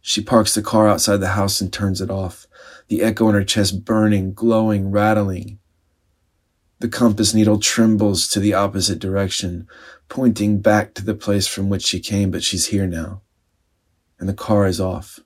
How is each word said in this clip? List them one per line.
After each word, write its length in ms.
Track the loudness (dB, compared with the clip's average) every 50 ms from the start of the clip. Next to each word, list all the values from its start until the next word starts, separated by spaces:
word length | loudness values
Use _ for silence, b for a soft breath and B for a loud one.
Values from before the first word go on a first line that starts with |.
She 200 | _ -4 -4 -4
parks 320 | -2 4 4 4 4 4 0
the 80 | -2
car 260 | -2 0 2 4 4 4
outside 300 | 4 2 2 0 2 0
the 100 | 0 -2
house 320 | -2 -2 -2 -2 -2 -4
and 120 | -4 -6
turns 280 | -6 -4 -2 -2 -2 -2
it 100 | -4 -6
off, 360 | -4 -6 -6 -6 -8 -12 -20 _ B B B B B B B B
the 140 | -2 0
echo 260 | 0 0 0 2 2 2
in 60 | 4
her 100 | 2 2
chest 400 | 0 0 0 0 0 0 -4 -4
burning, 500 | -2 0 2 4 4 2 2 0 -2 -6
glowing, 560 | -2 0 2 2 2 2 2 0 0 -2 0
rattling. 680 | 0 2 2 2 2 2 0 -2 -4 -6 -10 -12 -16 -20 _ _ _ _ _ _ _ _ _ _ _ _ _ _ _ _ _ _ _ _ _ _ _ _
The 80 | -8 -6
compass 440 | -2 2 2 2 2 2 0 0
needle 260 | 2 4 4 4 4 2
trembles 680 | 0 -2 2 2 4 4 4 4 2 2 0 0 -2 -2
to 120 | -2 -2
the 120 | 0 0
opposite 460 | 0 0 0 -2 -2 -2 -2 -2 -2 -2
direction, 680 | -4 -4 -2 -2 -2 -2 -4 -4 -6 -6 -6 -8 -12 B B B B B B B B _
pointing 520 | -6 0 2 2 2 2 2 0 2 2
back 320 | 4 4 4 4 2 -2 _
to 100 | -10 -6
the 100 | -6 -6
place 320 | -6 -2 -2 -2 0 0
from 220 | -2 -4 -4 -2 -2
which 160 | -2 -2 -2
she 160 | -4 -4 -4
came, 300 | -6 -4 -2 0 0 0
but 120 | -2 -2
she's 240 | -4 -4 -2 -2 -2
here 200 | -2 -2 -2 -2
now. 360 | -2 -4 -6 -8 -8 -12 -14 _ _ _ _ _ _ _ _ _ _ _ _ _ _ _ _ _ _ _ _
And 100 | -6 -6
the 60 | -6
car 320 | -6 -2 0 2 2 4
is 140 | 2 2 -2
off. 400 | -2 -4 -4 -6 -10 -14 -20 -20 _